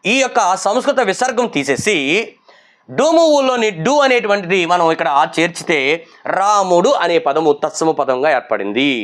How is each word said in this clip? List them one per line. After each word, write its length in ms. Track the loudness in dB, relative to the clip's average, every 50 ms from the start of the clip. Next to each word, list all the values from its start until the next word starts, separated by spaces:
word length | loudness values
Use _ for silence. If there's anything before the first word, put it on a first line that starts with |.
| _ 0 0
ఈ 40 | 0 0
యొక్క 160 | 0 0 0 2 2 0 0 -2
సంస్కృత 340 | -2 -2 0 0 0 0 0 0 -2
విసర్గం 360 | -2 -2 -4 -2 -2 -2 -4 -2 -2
తీసేసి 400 | -4 -2 -2 -2 -2 0 -2 0 0 0 0 -2 -2 -2 -6 -12 _ _ -20 -20 _ _ _ _ _ _ -10
డు, 180 | -4 0 0 2 4
ము, 80 | 4 4 4 4
ఊలోని 320 | 2 2 0 0 0 -2 -2 -2 -2 -2
డు 80 | 0 2 2 2
అనేటువంటిది 520 | 2 2 0 0 0 -2 -2 0 -2 0 0 2 2 2
మనం 120 | 2 2 2 0
ఇక్కడ 140 | 0 -2 0 2 2 0 0 0
చేర్చితే 420 | -2 -2 -2 -2 -8 -4 -2 -2 0 0 0 -2 -2 -4 -16 -20 -16 _ -6 -2 -2
రాముడు 520 | 0 2 2 2 2 2 2 4 4 2 2 2 0
అనే 120 | 0 0 0 0 0
పదము 220 | 0 2 2 2 0 0 -2
తత్సమ 280 | -6 -4 -2 -2 -2 0 0
పదంగా 280 | -2 -2 -2 0 0 0 0
ఏర్పడింది. 540 | -2 -2 -4 -4 -4 -4 -4 -2 0 0 0 0 -2